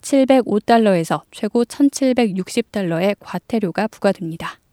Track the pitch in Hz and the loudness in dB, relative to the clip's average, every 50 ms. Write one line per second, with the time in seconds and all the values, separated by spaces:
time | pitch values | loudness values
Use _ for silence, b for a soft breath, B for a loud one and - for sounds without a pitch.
0 | - - - 269 269 247 269 262 233 - 208 214 - - 233 233 226 208 190 170 | -4 0 2 2 4 4 4 2 2 0 -2 -2 2 2 2 4 4 4 2 2
1 | 165 - 160 151 - _ - - - 208 _ 240 240 _ - - 285 277 - - | 0 -2 -4 -6 -6 _ -12 -8 -8 -2 _ -2 -2 _ -2 0 0 0 0 0
2 | 277 262 254 247 240 214 175 190 185 - - 247 226 _ - 214 196 170 165 165 | 0 0 2 2 0 0 -2 -4 -8 -4 -4 -4 -6 _ -6 -6 -4 -2 -2 0
3 | 180 202 202 _ - - - 175 _ _ - 233 202 175 160 - 208 214 - - | 0 -2 -2 _ -10 -12 -12 -12 _ _ -4 -2 -2 -2 -2 -4 -4 -6 -6 -2
4 | - 202 190 - 185 165 160 165 165 165 - _ _ _ | -2 -2 -2 -2 -6 -10 -8 -8 -12 -14 -14 _ _ _